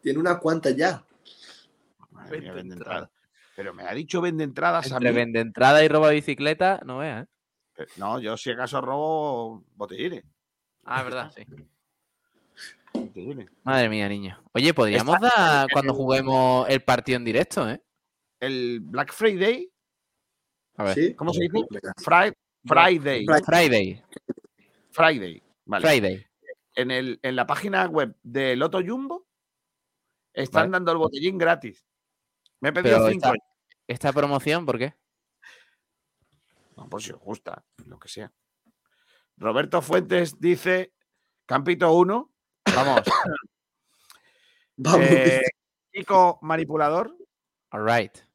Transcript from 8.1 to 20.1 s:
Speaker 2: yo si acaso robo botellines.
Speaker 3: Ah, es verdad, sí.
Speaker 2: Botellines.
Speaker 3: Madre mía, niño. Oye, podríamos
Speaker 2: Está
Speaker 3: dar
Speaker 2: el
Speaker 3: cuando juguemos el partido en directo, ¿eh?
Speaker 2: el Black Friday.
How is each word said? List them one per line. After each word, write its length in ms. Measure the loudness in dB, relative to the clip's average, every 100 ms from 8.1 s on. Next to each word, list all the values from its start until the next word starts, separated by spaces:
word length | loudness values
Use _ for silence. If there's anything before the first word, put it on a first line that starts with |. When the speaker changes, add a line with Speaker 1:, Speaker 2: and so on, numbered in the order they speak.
| -6
Speaker 2:
yo 160 | -6 -8
si 140 | -8
acaso 300 | -8 -6 -6
robo 840 | -4 -4 -2 -2 -4 -6 -8 -14 _
botellines. 500 | _ -12 -8 -8 -10 _ _ _ _ _ _
Speaker 3:
Ah, 140 | -8 -6
es 40 |
verdad, 280 | -6 -10 -12
sí. 100 | -16 -20 -20 -20 _ _ _ _ _ _ _ _ _ -20 -20 _
Speaker 2:
Botellines. 580 | -10 -10 -14 -14 -14 -16 _
Speaker 3:
Madre 260 | -2 2 2
mía, 200 | 0 -4
niño. 340 | -6 -12 -18 _
Oye, 220 | 0 2
podríamos 400 | 4 4 4 2 2
Speaker 2:
Está 120 | 4 4
Speaker 3:
dar 300 | 4 4 2
Speaker 2:
el 40 |
Speaker 3:
cuando 220 | 0 0
juguemos 760 | -2 0 0 2 2 4 2 2
el 140 | 0
partido 340 | 2 0 0 -4
en 80 |
directo, 440 | 0 0 0 -2 -4
¿eh? 120 | -6 _ _ _ _ _ _
Speaker 2:
el 400 | -6 -4 -4 -6
Black 300 | -6 -6 -6
Friday. 580 | 0 0 2 0 0 -6 _ _ _ _